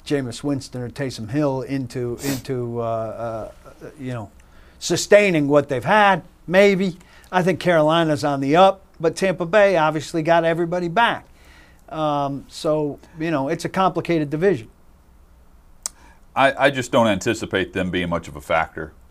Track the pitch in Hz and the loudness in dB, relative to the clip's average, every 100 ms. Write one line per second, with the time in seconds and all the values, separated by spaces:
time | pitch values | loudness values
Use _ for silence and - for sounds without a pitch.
0 | - 143 127 - 143 139 - 127 120 - | -4 -4 -4 -6 -4 -4 -6 -10 -10 -8
1 | 135 120 104 143 147 131 117 135 123 131 | -8 -8 -6 -2 0 -2 -4 -6 -6 -6
2 | 123 117 139 135 - 127 120 117 117 113 | -6 -6 -4 -6 -6 -6 -4 -4 -4 -4
3 | 110 101 117 110 98 - - 104 139 - | -6 -8 -8 -8 -10 -16 -20 -20 -20 -12
4 | 127 120 104 - - - - - - 175 | -10 -8 -10 -16 -20 -20 -20 -10 -4 -2
5 | - 208 202 165 139 147 139 127 127 214 | 4 6 6 2 2 2 2 -2 2 4
6 | 202 185 - _ - 185 202 190 190 170 | 4 2 -4 _ 0 4 4 2 -2 -6
7 | - - - 180 180 165 180 165 151 165 | -16 -20 -4 0 0 0 2 2 4 2
8 | 160 147 147 139 135 160 190 285 - - | 2 0 -2 -2 2 6 6 4 -8 -4
9 | - - 190 170 170 214 202 175 156 156 | -4 0 -2 -2 0 4 4 4 2 0
10 | - 170 160 170 165 165 170 180 175 170 | -4 -2 2 2 2 0 -2 -4 -2 0
11 | 233 147 - - - - - - - 156 | 0 0 -10 -20 -20 -20 -20 -20 -12 -4
12 | 151 143 139 139 - - 160 151 147 127 | -2 0 -2 -6 -12 -6 -2 0 -2 -6
13 | - 160 160 156 135 165 156 190 185 170 | -14 -8 -2 -2 -2 -4 -4 0 0 0
14 | 160 170 147 151 196 147 113 - - - | -2 -2 -2 0 0 0 -6 -20 -20 -20
15 | _ - - - - - - - - - | _ -20 -20 -20 -20 -20 -20 -14 -14 -14
16 | - - - 117 135 - 139 131 120 131 | -20 -20 -6 2 2 4 2 2 0 2
17 | 113 95 120 107 98 98 90 98 92 90 | 2 2 -2 -4 -2 -2 -2 -4 -2 -2
18 | 87 85 78 71 - 82 78 85 78 - | -2 -4 -6 -10 -2 0 0 -6 -12 -14
19 | - | -20